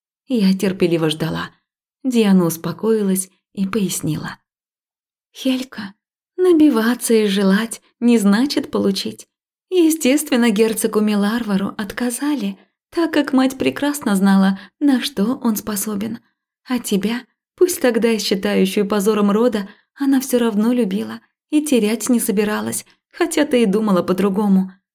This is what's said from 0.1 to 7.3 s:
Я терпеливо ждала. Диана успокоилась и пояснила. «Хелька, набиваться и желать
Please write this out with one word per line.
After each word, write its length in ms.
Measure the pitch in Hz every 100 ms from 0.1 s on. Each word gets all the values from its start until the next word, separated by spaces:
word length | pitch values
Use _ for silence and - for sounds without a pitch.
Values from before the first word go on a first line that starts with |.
| _ -
Я 300 | 247 190 190
терпеливо 520 | 196 185 175 165 160
ждала. 420 | 156 160 165 - - _ _ _ _ 269
Диана 400 | 240 208 190 165
успокоилась 840 | 165 165 170 220 220 202 185 - _ _
и 160 | - 190
пояснила. 720 | 220 185 - 160 156 - - _ _ _ _ _ _ _ _ _
«Хелька, 600 | - 262 262 - - 202 - _ _ _ -
набиваться 760 | 359 330 302 226 226 240 -
и 140 | 226
желать 540 | 214